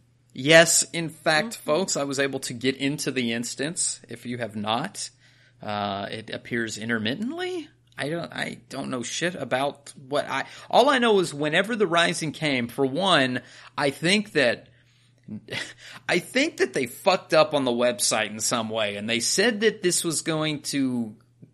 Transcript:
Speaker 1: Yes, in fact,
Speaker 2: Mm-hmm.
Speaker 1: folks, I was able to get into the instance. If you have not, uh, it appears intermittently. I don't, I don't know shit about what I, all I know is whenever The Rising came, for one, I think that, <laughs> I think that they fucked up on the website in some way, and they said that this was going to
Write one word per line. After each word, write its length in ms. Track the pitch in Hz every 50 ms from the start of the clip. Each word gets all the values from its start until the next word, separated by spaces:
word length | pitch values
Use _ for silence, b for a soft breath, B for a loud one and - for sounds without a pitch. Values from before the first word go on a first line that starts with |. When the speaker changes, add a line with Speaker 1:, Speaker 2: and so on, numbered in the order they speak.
| _ _ _ _ _ _ - -
Speaker 1:
Yes, 460 | 127 143 160 165 170 165 - - - -
in 180 | - 165 165 156
fact, 420 | - - - 165 156 151 220 226 220
Speaker 2:
Mm-hmm. 100 | - -
Speaker 1:
folks, 300 | - 151 165 190 190 -
I 80 | 160 143
was 160 | 139 139 131
able 200 | 139 139 135 135
to 120 | 131 - 135
get 220 | 117 110 131 135
into 340 | 135 139 139 147 147 - 156
the 200 | 131 131 123 117
instance. 720 | 113 117 120 - - - 131 151 180 - - - - - - -
If 160 | 117 - -
you 120 | 120 123 120
have 160 | 120 107 107
not, 540 | 110 101 107 110 120 151 208 - - - - _ b b b b b b b b b -
uh, 440 | 107 104 104 101 101 98 98 101 -
it 180 | - 113 110 -
appears 480 | - 117 - - 127 120 117 110 107 107
intermittently. 920 | 104 113 117 113 107 107 131 - 214 247 320 339 359 359 370 349 294 - _ _ _ _ - -
I 120 | 139 139
don't, 240 | 160 170 165 - -
I 240 | - 143 - - - - -
don't 220 | - 139 139 139
know 120 | 131 127
shit 340 | 117 - - - 165 170 175
about 580 | - 139 120 131 127 139 143 135 - - - - - 139 127
what 180 | 139 147 - -
I, 140 | 127 135 127 B B B B B
all 200 | B 185 240 285
I 80 | 285 254
know 220 | 240 233 214 196
is 120 | 180 156 147
whenever 440 | 143 147 151 151 175 196 208 247 214
The 100 | 214 170
Rising 460 | 165 170 170 175 175 165 165 151 135
came, 340 | - 160 151 139 127 117 117
for 180 | - - 139
one, 560 | 135 131 160 190 196 180 151 131 127 127 127 - B B B B B B -
I 140 | 147 143
think 420 | 139 - - 165 196 214 208 - -
that, 340 | 156 135 120 107 - - - b b b b b b b b b b _ -
<laughs> 800 | 107 104 - - - - - - - - - - - - _ -
I 100 | 165 180
think 380 | 175 - - 247 285 330 320 -
that 160 | 349 - -
they 120 | 156 135 120
fucked 460 | - - - 175 180 185 - - -
up 200 | 156 156 156 147
on 100 | 147 135
the 80 | 127
website 580 | 120 117 120 123 120 104 - - 131 113 110 104
in 120 | 104 110
some 280 | 107 - 135 120 110 110
way, 280 | 110 113 110 104 101 101
and 120 | 104 110
they 120 | 117 120
said 400 | 117 - - - 190 240 233 208
that 200 | 220 220 208 -
this 220 | - 180 170 - -
was 180 | 170 156 -
going 420 | - - 160 156 156 156 151 139 143
to 520 | - - 143 135 131 123 120 117 110 107 - _ _ _ _ - -